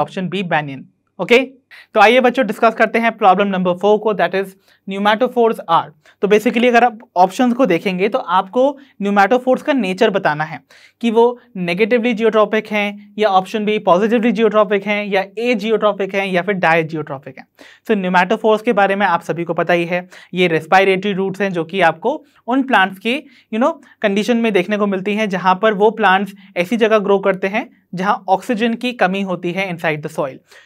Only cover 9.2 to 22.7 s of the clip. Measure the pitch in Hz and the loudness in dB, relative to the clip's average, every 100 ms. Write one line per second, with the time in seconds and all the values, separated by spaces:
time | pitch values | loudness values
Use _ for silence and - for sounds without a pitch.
9.2 | 196 262 254 254 - 277 190 185 226 196 | 4 2 2 -2 0 -2 -2 2 2 2
10.2 | 175 151 156 143 _ _ _ _ 233 226 | 0 -2 -6 -10 _ _ _ _ 0 2
11.2 | 240 240 _ 190 175 180 214 240 240 220 | 2 0 _ -8 -4 0 0 0 0 0
12.2 | 226 214 208 220 214 214 208 202 - - | 0 2 2 0 -2 -4 -4 -8 -12 -4
13.2 | 202 190 185 220 208 214 196 175 214 240 | 0 2 0 -4 -2 0 2 2 2 0
14.2 | 233 202 220 214 202 208 202 208 208 190 | 0 2 2 2 2 0 -2 -4 -2 -2
15.2 | 196 202 240 226 214 214 208 196 190 196 | -4 -4 -2 -2 -2 0 0 -2 -4 -4
16.2 | 196 180 180 190 170 165 160 160 151 139 | -2 -2 -2 0 2 2 0 -6 -10 -12
17.2 | - - - _ - _ - 208 185 185 | -14 -20 -20 _ -20 _ -4 -2 0 2
18.2 | 185 220 220 214 233 202 196 196 208 226 | 2 0 2 2 2 2 2 2 0 0
19.2 | - 160 170 170 165 175 170 180 180 - | -2 -6 -4 -4 0 0 0 -4 -8 -18
20.2 | - 175 180 160 156 190 190 190 208 190 | -8 -2 0 0 2 4 4 2 -2 -2
21.2 | 196 190 196 175 160 190 170 165 220 311 | -4 -4 -4 -4 -4 0 0 0 -4 -6
22.2 | _ _ - 269 262 | _ _ -4 -2 2